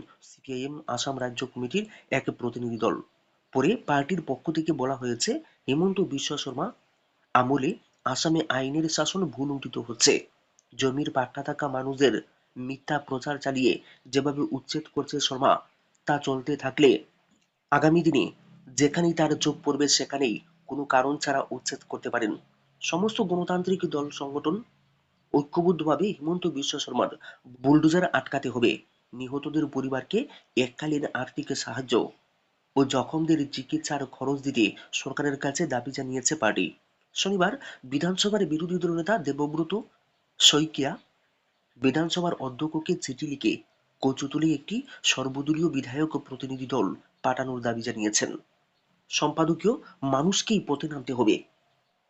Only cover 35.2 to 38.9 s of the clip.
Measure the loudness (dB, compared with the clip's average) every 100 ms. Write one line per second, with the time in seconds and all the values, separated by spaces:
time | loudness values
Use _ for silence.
35.2 | -2 0 -2 0 0 -2 -4 -6 -4 -2
36.2 | -2 2 2 2 -2 -6 _ _ _ -4
37.2 | 0 2 2 0 -10 -16 -4 -2 0 0
38.2 | 2 2 0 0 -2 -2 0